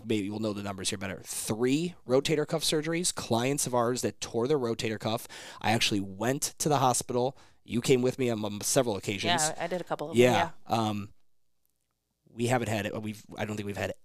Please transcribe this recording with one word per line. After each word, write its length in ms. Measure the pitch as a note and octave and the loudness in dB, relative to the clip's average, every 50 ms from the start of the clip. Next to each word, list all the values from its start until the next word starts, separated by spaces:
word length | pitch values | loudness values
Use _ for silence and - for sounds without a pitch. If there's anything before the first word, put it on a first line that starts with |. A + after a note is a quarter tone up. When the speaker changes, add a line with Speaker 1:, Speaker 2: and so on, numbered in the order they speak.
| G#2+ | -2
Speaker 1:
maybe 240 | A2 A2 G#2+ F#2+ G2 | 0 0 0 0 -2
will 100 | G#2 G#2+ | -4 -2
know 140 | A2 G#2+ G2+ | -2 -2 -2
the 80 | G2+ | -4
numbers 280 | G2+ G2+ G2 F#2+ F#2 - | -6 -6 -6 -4 -4 -4
here 100 | A2 G2 | -4 -4
better, 220 | G2+ F#2+ F2+ - - | -6 -6 -8 -8 -10
three 720 | - - - - - A2+ G#2+ A#2+ B2+ C3+ D#3 E3+ F3+ F3 - - - | -10 -10 -8 -4 -4 -2 2 2 2 4 2 2 -2 -4 -8 -4 2
rotator 380 | B2+ C3+ C#3+ - D#3+ C#3+ D3+ | 2 2 4 4 2 0 0
cuff 160 | - - D#3 | 0 -2 -2
surgeries, 540 | - - E3+ D#3 D3 D#3+ E3 E3+ F3+ - - | 0 0 0 0 0 -2 -2 -2 -2 -2 -4
clients 500 | - - - A#2 A2+ A#2+ C3+ C#3+ D3 - | -4 -2 0 0 2 2 0 0 0 -2
of 80 | C3 B2 | 0 2
ours 300 | B2 A#2 A#2+ B2 A#2 - | 2 2 2 0 0 -2
that 180 | G#2+ G#2 - | -2 -4 -4
tore 260 | - - - A#2 A#2 C3 | -10 -4 -2 -2 2 2
their 120 | D#3 C#3+ | 2 2
rotator 400 | B2 A#2 A#2 - - A2+ A2 G#2 | 2 0 -2 -2 -2 -4 -4 -2
cuff. 280 | - A2+ A2 A#2 - - - - - - - - | -2 -2 -4 -4 -6 -10 -14 -16 -16 -16 -14 -2
I 120 | - - | 2 2
actually 300 | A2 A2+ - - A2+ G2+ | 4 4 2 2 0 0
went 520 | G2 G2 F#2+ F#2+ A2 A#2+ C3+ D3 - - - - | -2 -4 -6 -2 0 0 0 0 -2 -4 -4 -2
to 100 | - D#3+ | 0 2
the 80 | D3 B2+ | 4 4
hospital. 580 | C3 B2+ A#2+ - - - A#2+ B2 B2 C#3 - - - - - _ _ | 4 4 4 2 0 -2 -2 -2 0 -2 -4 -6 -16 -20 -20 _ _
You 160 | - G2 A#2+ | -4 -4 -2
came 220 | A#2 - C3+ B2 B2 | 4 6 6 6 6
with 160 | B2+ B2 - | 2 2 2
me 100 | C3 A#2+ | 0 0
on, 160 | A#2 G#2+ G#2+ | 0 0 -2
um, 160 | G#2 G#2 G#2 | -4 -4 -4
several 340 | - - - C#3+ B2+ A#2+ G#2 | -2 2 2 2 2 2 0
occasions. 460 | F#2+ - - G2+ G2 - D3 F3 E3 | -2 -2 -4 -4 -2 0 0 2 2
Speaker 2:
Yeah, 140 | D#3 D#3 - - | 2 0 -2 -4
I 60 | D#3+ | -4
did 160 | D#3+ F3+ F3+ | -4 -4 -6
a 20 | E3 | -4
couple 280 | - D#3+ - D3+ D#3 | -4 -6 -6 -4 0
of 60 | E3 A#2 | 6 6
Speaker 1:
Yeah. 140 | B2 B2 | 8 8
Speaker 2:
them, 200 | A#2+ G2 - - - - - - | 8 4 2 0 -4 -10 -6 -2
yeah. 60 | G#2+ | 0
Speaker 1:
Um, 340 | A#2 A2 G#2+ G#2 G#2 G2 G#2+ - - - - _ _ _ _ _ _ _ _ _ _ _ _ _ _ _ _ _ _ _ _ | 0 0 0 -2 -4 -6 -10 -14 -20 -20 -20 _ _ _ _ _ _ _ _ _ _ _ _ _ _ _ _ _ _ _ _
we 140 | - A2 A#2+ | -6 -2 0
haven't 240 | A#2 B2+ B2 A#2 G#2+ | 2 2 2 2 0
had 160 | A2 G#2 G2+ | 0 -2 -2
it. 160 | G#2+ - G#2+ | -2 -4 -6
We've, 220 | G#2+ G#2+ G#2+ G#2 - - - - | -6 -8 -8 -10 -14 -16 -8 -6
I 80 | G#2+ | -6
don't 100 | G#2+ G#2+ | -4 -4
think 100 | G#2 G2+ | -6 -6
we've 100 | G2+ G2 | -6 -4
had 180 | F2+ G2 F#2 - - - | -4 -4 -4 -6 -8 -14